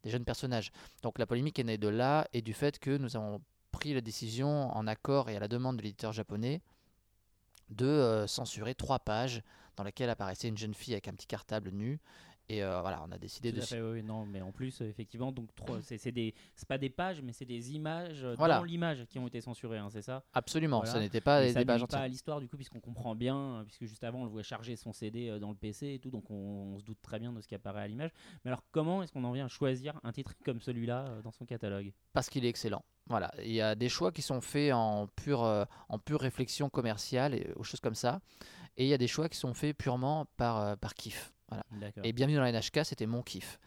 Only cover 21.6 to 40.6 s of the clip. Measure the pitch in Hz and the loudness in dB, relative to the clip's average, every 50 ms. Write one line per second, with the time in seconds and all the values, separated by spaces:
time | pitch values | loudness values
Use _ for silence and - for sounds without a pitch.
21.6 | 123 127 120 117 123 - 143 139 131 127 127 - - 156 151 147 131 120 156 139 | 6 6 6 4 4 2 0 0 -2 -2 -4 -6 -6 -4 -4 -4 -6 -8 -10 -12
22.6 | 131 - - 113 - 120 113 123 123 117 110 110 120 127 135 139 139 135 120 110 | -12 -12 -14 -12 -12 -8 -8 -6 -4 -4 -2 0 2 2 2 0 -2 -4 -6 -6
23.6 | 104 101 - - 120 107 107 - 120 117 123 127 123 107 107 110 101 - - 107 | -8 -10 -12 -10 -10 -10 -8 -8 -6 -6 -4 -4 -6 -6 -6 -6 -6 -6 -8 -8
24.6 | 113 123 117 - - 120 - - 113 107 113 120 120 117 104 107 104 104 104 - | -6 -8 -8 -8 -8 -10 -8 -6 -6 -4 -4 -4 -4 -4 -4 -4 -6 -6 -8 -6
25.6 | - 107 101 - 143 143 139 123 123 127 127 107 - - 107 98 98 101 101 98 | -8 -8 -6 -6 -6 -8 -8 -8 -8 -8 -8 -8 -8 -8 -8 -6 -6 -6 -6 -6
26.6 | 98 98 98 101 104 110 110 - - - 113 107 117 123 120 110 - - 104 95 | -6 -8 -8 -10 -10 -12 -14 -14 -10 -8 -8 -6 -6 -6 -8 -8 -10 -10 -10 -8
27.6 | - 101 98 104 104 104 110 131 156 165 - - - - - - - - 127 - | -8 -8 -6 -6 -6 -6 -6 -6 -6 -8 -8 -12 -20 -20 -18 -10 -6 -4 -4 -4
28.6 | - _ - 160 156 165 185 196 180 - - 135 123 123 123 135 131 120 - - | -4 _ 0 2 2 2 2 0 -2 -4 -4 -4 -2 -2 -2 -2 -4 -6 -2 0
29.6 | 147 131 131 127 135 147 147 156 - 117 - 143 127 - - - - 139 120 113 | 2 2 2 0 -2 -6 -8 -6 -6 -6 -6 -6 -8 -8 -10 -6 -2 -2 -2 -2
30.6 | - 131 120 117 117 120 120 127 135 131 113 110 110 113 - - 123 - 123 110 | -2 -4 -2 0 0 0 0 -2 -2 -4 -8 -8 -10 -10 -12 -12 -8 -8 -6 -4
31.6 | 113 101 101 98 101 98 - _ _ _ - 139 - - - 135 120 120 113 - | -2 -2 -2 -2 -4 -6 -10 _ _ _ 0 0 0 0 0 2 2 2 2 0
32.6 | - 107 101 - - _ _ _ _ - 117 104 87 - - - 104 113 110 110 | -2 -2 -2 -2 -4 _ _ _ _ 0 2 2 2 0 -2 -6 -4 0 2 4
33.6 | 107 107 107 107 123 123 - - 185 185 165 156 - - 135 120 - - - 147 | 4 4 4 4 2 2 2 2 2 2 2 0 0 0 0 0 0 0 2 4
34.6 | 147 143 127 117 113 107 104 104 104 - - - - 143 139 120 117 110 107 104 | 6 6 6 6 6 4 4 2 0 -2 -6 -6 0 2 4 4 6 6 6 4
35.6 | 104 - - - - - 113 107 - - 151 143 131 127 - - 123 - - - | 4 2 -2 -10 -10 -8 -8 -6 0 0 2 2 2 2 0 0 -2 -2 0 0
36.6 | 143 135 - 135 120 113 104 104 - - 131 123 139 147 127 - - - - - | 0 0 2 2 2 2 0 -2 -2 0 2 2 4 4 2 0 -2 -2 -4 -6
37.6 | 107 - - - - 120 113 - - 120 127 196 - _ - - - - - - | -8 -8 -6 -2 -2 -2 0 2 2 2 2 0 -4 _ -20 -20 -20 -18 -18 -18
38.6 | - - _ - 131 139 143 123 123 117 - 151 160 165 - - - 127 117 - | -18 -8 _ 2 4 6 6 6 4 4 4 2 0 0 0 -2 -2 -2 0 0
39.6 | 147 151 143 - - 139 123 127 127 139 151 160 139 - _ - 123 117 113 107 | 0 0 0 0 0 0 2 2 2 2 2 0 -2 -4 _ 0 2 2 4 4